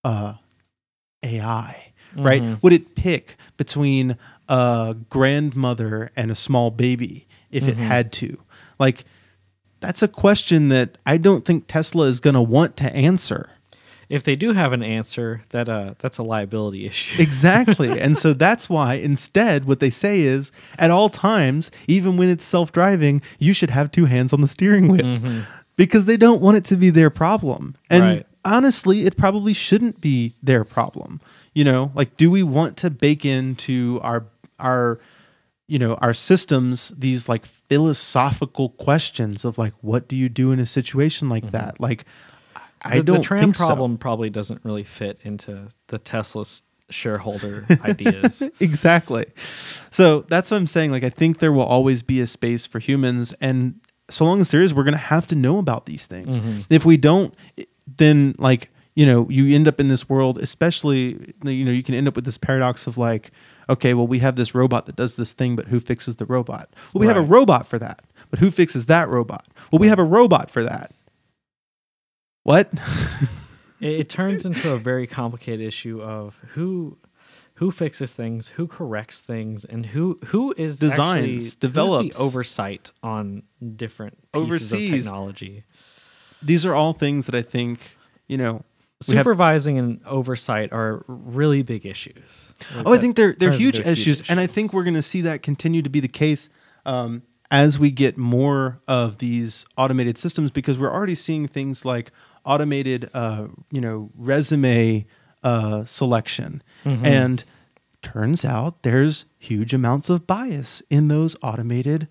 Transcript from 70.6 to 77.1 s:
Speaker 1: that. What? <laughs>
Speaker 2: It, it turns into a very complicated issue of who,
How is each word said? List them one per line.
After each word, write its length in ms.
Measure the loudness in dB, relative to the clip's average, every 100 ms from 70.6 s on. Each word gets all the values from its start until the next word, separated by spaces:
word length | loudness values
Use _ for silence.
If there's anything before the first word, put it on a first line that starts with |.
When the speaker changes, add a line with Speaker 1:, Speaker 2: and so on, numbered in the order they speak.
Speaker 1:
that. 280 | -4 -6 -12 _ _ _ _ _ _ _ _ _ _ _ _ _ _ _
What? 260 | 4 4 4
<laughs> 60 | -6 -6 -6 -6 -4 -6 -6 -20 _ _ _
Speaker 2:
It, 200 | -6 -4
it 80 | -6
turns 360 | -6 -4 -4
into 280 | -6 -4 -4
a 40 | -4
very 300 | -4 -4 -6
complicated 580 | -8 -8 -8 -10 -8
issue 380 | -8 -10 -12 -12
of 360 | -12 -12 -14 _ -16
who, 500 | -10 -8 -8 -10 -16 _